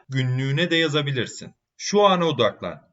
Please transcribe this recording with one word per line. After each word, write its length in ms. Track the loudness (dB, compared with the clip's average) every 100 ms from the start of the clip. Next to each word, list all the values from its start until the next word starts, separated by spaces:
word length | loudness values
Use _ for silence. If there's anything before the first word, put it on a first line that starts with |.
| -6
günlüğüne 640 | -4 -2 -2 -2 -2 0
de 40 | 2
yazabilirsin. 760 | 2 0 -2 -4 -6 -8 -18 -20 _ -12
Şu 240 | -2 4
ana 240 | 4 4 2
odaklan. 560 | 2 0 -2 -8 -10 _